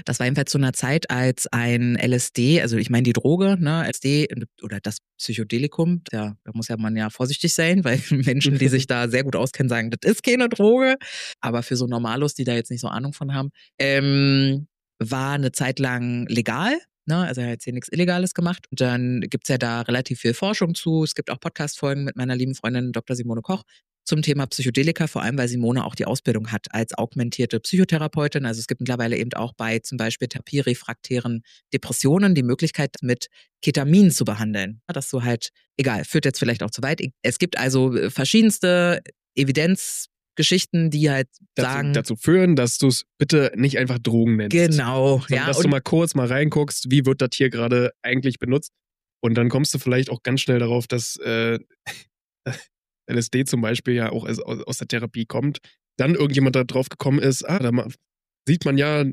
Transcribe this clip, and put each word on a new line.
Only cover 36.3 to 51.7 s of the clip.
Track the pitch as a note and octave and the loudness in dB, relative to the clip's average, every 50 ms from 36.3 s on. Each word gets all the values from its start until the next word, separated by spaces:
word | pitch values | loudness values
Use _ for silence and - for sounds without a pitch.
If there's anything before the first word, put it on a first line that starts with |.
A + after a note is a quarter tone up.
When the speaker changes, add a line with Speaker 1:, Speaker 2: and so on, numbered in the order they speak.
| C3 - | 0 0
Speaker 1:
vielleicht | - - - G#2 - | 0 -2 0 -2 -4
auch | G#2 | -8
zu | - - - | -6 -6 -4
weit. | C3+ D#3 F3 - C3+ - _ | -4 -4 -4 -6 -8 -10 _
Es | _ A#2+ B2 - | _ -4 0 0
gibt | - F3 - - | -2 -2 0 0
also, | A#2 C3 C3 C3+ B2+ C3 B2 | 0 2 2 4 2 4 2
äh, | A2 C2+ G2+ | 0 -2 -2
verschiedenste | - - C3+ C3 - A3 A3 A3 G3 - - F3+ F3+ F3+ F3 F3 F3 - - - - _ _ _ _ | -2 -2 -2 4 6 6 6 6 4 4 2 2 4 4 4 2 0 -2 -4 -12 -20 _ _ _ _
Evidenzgeschichten, | - C#3 C3+ C3+ D3 D3+ E3+ F#3+ F#3+ - - - - - - _ _ _ _ _ - D#3 - F3+ F#3+ - - - E3+ E3 D#3+ | 0 0 2 2 2 2 2 2 0 -2 -8 -8 -10 -10 -12 _ _ _ _ _ -2 0 2 2 0 0 0 0 0 0 2
die | D3 D3+ D3+ D3+ | 2 2 2 2
halt | C#3 C3+ C3 - _ - - _ _ | 2 2 -2 -4 _ -20 -20 _ _
Speaker 2:
Dazu, | - C3 B2+ | -2 -2 0
Speaker 1:
sagen | C3 C#3 C#3+ C#3+ C#3+ | 0 -2 -2 0 0
Speaker 2:
dazu | B2+ A2+ - A#2 | 0 0 -2 -6
führen, | G#2+ - - D#3+ F#3 F#3 F3+ E3 | -4 2 4 4 6 6 6 6
dass | C3+ B2 A#2 - - | 4 4 2 0 2
du's | - C3+ B2+ - - _ _ _ | 4 4 4 2 -2 _ _ _
bitte | D3+ C#3 - D3+ D3 - - | 0 2 4 4 4 2 2
nicht | G2+ B2 C#3 C3+ A#2+ | 2 0 2 2 2
einfach | B2+ B2+ C3+ A#2+ | 0 0 -2 -2
Drogen | A#2 A#2+ A2+ A#2 A2+ A#2 A2+ | -2 2 2 4 4 4 4
nennst. | G#2+ G#2+ G#2 G#2 | 2 0 2 2
Speaker 1:
Genau, | E3+ F3 E3+ D#3 D3 C3 A#2 B2+ C3 C3 C#3 C3+ C3 | 4 4 4 4 2 2 0 0 2 4 4 4 2
Speaker 2:
Sondern | C3+ - C3+ | 2 0 -2
Speaker 1:
ja, | C3 C3+ | 0 0
Speaker 2:
dass | D#3 C#3+ C#3 | 0 2 2
du | F3+ | 4
Speaker 1:
und | D3 | 4
Speaker 2:
mal | C#3+ C3+ | 2 2
kurz | - - - E3 E3+ D#3+ - | 0 0 2 2 2 2 2
mal | C#3 B2+ | 0 0
reinguckst, | A#2 B2+ C3+ D3+ D3+ - D#3 D3 C#3+ - - - C3+ | 0 2 2 2 2 2 2 0 0 -2 -8 -2 4
wie | B2+ C#3+ C3+ | 4 4 6
wird | C3 C3+ C3+ C3+ | 4 2 2 0
das | B2 - | -2 2
hier | - C#3 B2+ | 2 2 2
gerade | A#2 A#2 A#2 A#2 B2 B2 B2 B2 - _ _ | 2 0 0 2 2 4 2 2 -2 _ _
eigentlich | A#2 B2+ B2+ B2+ C#3 A#2+ - | -2 -2 0 0 0 -2 -2
benutzt? | - B2 B2+ D3 - - _ _ _ _ _ _ _ _ _ _ | -2 0 0 0 0 -4 _ _ _ _ _ _ _ _ _ _
Und | - A#2 A#2 | 0 0 2
dann | A#2+ A#2+ B2 | 4 2 2
kommst | A#2 C3 D3+ - - | 2 2 0 0 -2
du | C#3 | -2
vielleicht | - C3 B2 B2+ C3+ - | 0 0 0 0 0 -2
auch | A#2 A#2 _ | -4 -6 _
ganz | B2+ B2 C3+ - | -2 -2 -2 0
schnell | - C3 A#2+ | 2 2 2
darauf, | A#2+ A2+ A#2+ B2 A#2 | 2 2 0 -2 -2
dass, | - B2 B2 A2+ - - | -2 -4 -4 -4 -6 -8
äh, | - C3+ B2+ A2+ A2+ A2+ A2+ A#2 A#2 - _ | -8 -4 -4 -2 0 0 0 -2 -4 -6 _